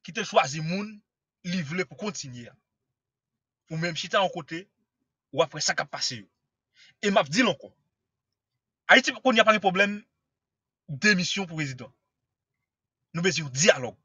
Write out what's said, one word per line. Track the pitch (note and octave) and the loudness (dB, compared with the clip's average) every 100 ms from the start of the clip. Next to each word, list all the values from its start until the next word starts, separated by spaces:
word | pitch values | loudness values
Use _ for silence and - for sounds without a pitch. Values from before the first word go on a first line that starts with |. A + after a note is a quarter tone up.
Ki | - | -10
te | D#3+ - | -10 0
chwazi | G#3+ D3+ D#3 D#3+ | 0 0 -4 -4
moun, | F#3+ G#3 G#3 _ _ _ _ F3 | -4 -6 -14 _ _ _ _ -6
li | F#3 | -4
vle | C#3 F3+ F3+ | -4 -6 -6
pou | C#3 | -6
kontinye | G#3 - C#3 B2 A2+ | -8 -8 -12 -14 -16
a. | _ _ _ _ _ _ _ _ _ _ _ _ | _ _ _ _ _ _ _ _ _ _ _ _
Ou | D#3+ | -6
menm | F3 D#3+ | -4 -4
chita | F3+ G#3+ | -2 0
an | F#3 | 0
kote, | E3+ D3 E3 G3 _ _ _ _ _ _ | -2 -10 -12 -14 _ _ _ _ _ _
ou | C#3 - | -2 -2
apre | D3+ | 0
sa | - E3+ | -4 -4
k | D3 | -6
ap | |
pase | - - A#2 | -6 -6 -6
yo. | G2 _ _ _ _ _ - _ | -14 _ _ _ _ _ -20 _
E | G#3 | 2
m | G3+ | 2
ap | D3 | 2
di | F3 A#3 | 2 2
l | |
ankò. | - G2+ _ _ _ _ _ _ _ _ _ _ _ - | 0 -10 _ _ _ _ _ _ _ _ _ _ _ 6
Ayiti | A#3 B3+ A#3+ | 6 6 0
kounye | C4 A3+ | 2 4
a | G#3+ | 4
pa | G#3+ | 4
gen | |
pwoblèm | G3 F3+ G3+ G#3 _ _ _ _ _ _ _ _ - | 2 2 0 -2 _ _ _ _ _ _ _ _ -14
demisyon | C3+ G#3+ F#3+ F3 G3+ F#3 | 0 2 2 0 -4 -6
pou | D#3+ | -6
prezidan. | C#3+ B2 A#2 _ _ _ _ _ _ _ _ _ _ _ _ E3 | -6 -8 -16 _ _ _ _ _ _ _ _ _ _ _ _ -2
Nou | |
bezwen | F#3 D#3+ D3 B2+ | 0 0 -4 4
dyalòg. | F#3+ C#3 A#2+ - | 4 4 -2 -10